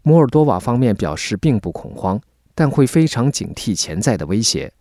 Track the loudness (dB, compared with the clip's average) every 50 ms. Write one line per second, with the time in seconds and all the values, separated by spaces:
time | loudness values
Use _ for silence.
0 | _ 6 6 6 4 4 4 2 4 4 2 0 -2 -2 0 2 2 2 2 0
1 | -2 -6 -4 -6 -6 -6 -6 0 0 0 0 2 -2 -6 -10 -10 -14 -14 -10 -6
2 | -4 -2 -2 -4 -6 _ _ _ _ _ _ 0 0 0 2 2 0 2 4 2
3 | 2 2 0 0 0 0 -2 -2 -8 -8 -10 -8 -4 -4 -4 -4 -4 -6 -4 -2
4 | 0 0 0 -2 -2 -2 -2 0 0 0 -2 -4 -6 -8 _ _